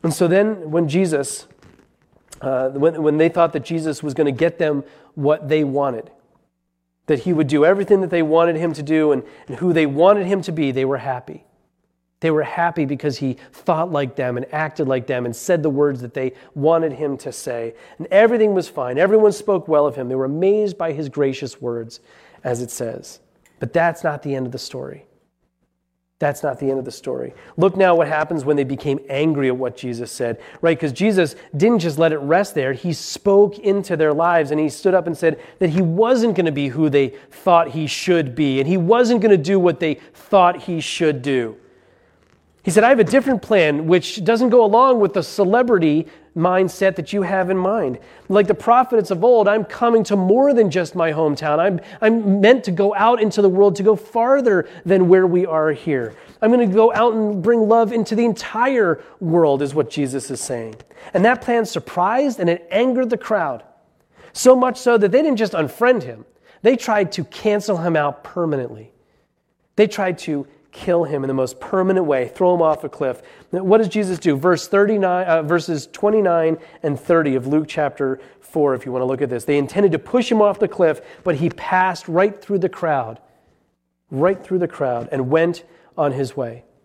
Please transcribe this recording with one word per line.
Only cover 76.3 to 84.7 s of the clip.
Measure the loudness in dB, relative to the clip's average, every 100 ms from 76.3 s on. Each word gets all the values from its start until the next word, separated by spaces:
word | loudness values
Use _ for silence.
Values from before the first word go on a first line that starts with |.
| 2 0 -2 -8 -8
and | -6 -6
thirty | 0 2 2 -2
of | 0
Luke | -2 -2
chapter | -4 -4 -2 -4 -4 -10 _
four, | -10 -2 0 0
if | -4
you |
want | -4
to | -4
look | -4
at | -4
this. | -6
They | -2 -2
intended | 0 2 2
to | 2
push | -2 -2 0
him | 2
off | 2 2
the | -4
cliff, | 0 0 0 -8 -10
but | -4 -2
he | -2
passed | -4 -4 0 0 -4 -4
right | 0 0 -2
through | -6 -2
the | -2
crowd, | -4 -2 -2 -4 -12 _ _ _ _ _ _ _ _ _
right | -2 0 0
through | -4 -4
the |
crowd, | -4